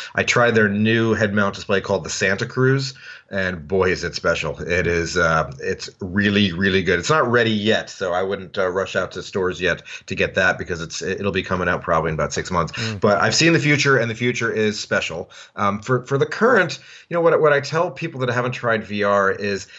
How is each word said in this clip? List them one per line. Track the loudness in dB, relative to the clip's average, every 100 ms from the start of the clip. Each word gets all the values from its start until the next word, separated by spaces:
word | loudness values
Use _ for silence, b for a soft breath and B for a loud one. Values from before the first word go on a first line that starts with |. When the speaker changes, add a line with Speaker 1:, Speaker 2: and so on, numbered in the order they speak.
| B -2
Speaker 1:
I |
tried | 0 2 4 4
their | 4
new | 2 2 2 2
head | 2 0 2
mount | 0
display | -2 -2 -2
called | 0 -2
the | -2
Santa | -2 0 0 -2
Cruz, | 0 2 2 -2 -10 B B B
and | -4 -4 -4 -2
boy, | 2 2
is | 0
it | -4 -2
special. | 0 0 -2 -6
It | -2 0 0
is, | 0 0 2
uh, | 2 2 0 -6
it's | -6 -6 -8 -12
really, | -6 0 2 4 2
really | 2 2 2
good. | 2 0
It's | 2
not | 2 4
ready | 2 2
yet, | 2 2 0 -2
so | -6 -4
I | -2
wouldn't, | -2 -4 -6 -2
uh, | -2
rush | 0 -2 -2
out | -4
to | -6
stores | -6 -2 -2 0
yet | -2 -2 -6 B -8
to | -2
get | -2 2
that | 2 0
because | -4 -8
it's, | -8 -8
it'll | -6 -4 -2
be | -2
coming | -2 -2 0
out | -2
probably | 0 0 0
in |
about | -2 -4
six | -4 -4
months. | -2 -2
Speaker 2:
Mm. | -4 -8 0
Speaker 1:
But | 2 2
I've | 2 2
seen | 4
the | 4
future, | 2 2 4 2
and | 2
the | -2
future | -2 -2 -2
is | 0 0 0
special. | -2 -2 -2 -6 -12 B B -2
Um, | -2 -2
for, | 0 -2 0
for | 0
the | 0
current, | 2 4 4 2 -4 B B B
you | 0
know, |
what, | 4 4
what | 4
I | 4
tell | 2 -2 -2
people | -4 -8 -4
that | -2
haven't | 0 -2
tried | -2 0 0
V | -2 -2
R | 2 2 2
is | 0 -2 -4 -6